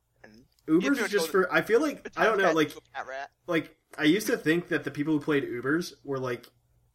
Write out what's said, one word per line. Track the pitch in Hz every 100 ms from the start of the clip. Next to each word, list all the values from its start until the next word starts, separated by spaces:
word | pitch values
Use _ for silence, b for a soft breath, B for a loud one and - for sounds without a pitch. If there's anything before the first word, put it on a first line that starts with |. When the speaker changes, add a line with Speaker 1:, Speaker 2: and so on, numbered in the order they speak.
| _ _
Speaker 1:
And | 110 110 _ _ -
Speaker 2:
Ubers | 160
Speaker 1:
you | 262
Speaker 2:
is | 262 196
just |
Speaker 1:
go | 202 -
to |
Speaker 2:
for, | 196 190
I | 165
feel | 165 233
like, | 302 - - 160
I | 196
don't | 202
know, | 190
Speaker 1:
Baton | 160
Speaker 2:
like, | 147
Speaker 1:
Pass | -
to |
a | - 135
cat | 123
rat. | 135 139 _ -
Speaker 2:
like, | 165 - _ _ -
I | 151
used | 190 214
to | 233
think | 151 170 170
that | 156
the | -
people | 143 147
who | 151
played | 147 143
Ubers | 120 120 131 160 180 -
were, | 139 135
like, | 127 120 - _ _ _ _